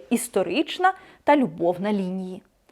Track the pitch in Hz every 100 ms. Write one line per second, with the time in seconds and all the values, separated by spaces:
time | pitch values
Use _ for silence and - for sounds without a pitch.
0 | - 240 - 202 175 202 311 - 370 370
1 | - - - 294 214 160 170 175 202 208
2 | 185 190 185 185 _ _ _